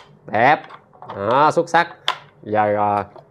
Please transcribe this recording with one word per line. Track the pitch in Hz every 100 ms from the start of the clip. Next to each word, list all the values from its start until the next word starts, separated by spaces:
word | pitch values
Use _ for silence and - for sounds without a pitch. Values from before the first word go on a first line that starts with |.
| - - -
Đẹp. | 107 127 - - - _ - - 98
Đó, | 101 131 151
xuất | 156 -
sắc. | 170 170 - - - - _
Giờ, | 107 107 107 104
ờ, | 104 104 95 - -